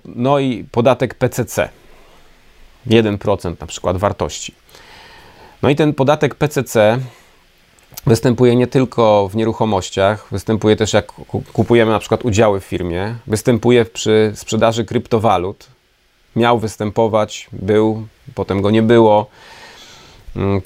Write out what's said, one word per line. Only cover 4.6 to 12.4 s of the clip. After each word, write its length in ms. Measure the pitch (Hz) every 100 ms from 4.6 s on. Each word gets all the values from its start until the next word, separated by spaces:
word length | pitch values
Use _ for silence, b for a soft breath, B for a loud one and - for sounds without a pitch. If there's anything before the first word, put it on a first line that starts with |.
| _ B B B B B B B B B
No 80 | -
i 60 | 147
ten 180 | 151
podatek 420 | 143 131 151 147 -
P 120 | 147
C 160 | 147
C 360 | 123 117 107 120 127 B B B B _ _ _ _ - -
występuje 500 | 113 131 113 127 120
nie 120 | 123
tylko 600 | 139 127 - 113 104 98
w 80 | 104
nieruchomościach, 920 | 113 110 110 98 - - 98 104 -
występuje 440 | 101 - 110 110 107
też, 180 | 107
jak 120 | 107 -
ku-, 380 | - - 104 -
kupujemy 380 | - 107 117 110
na 80 | 104
przykład 260 | - 110 127
udziały 340 | 101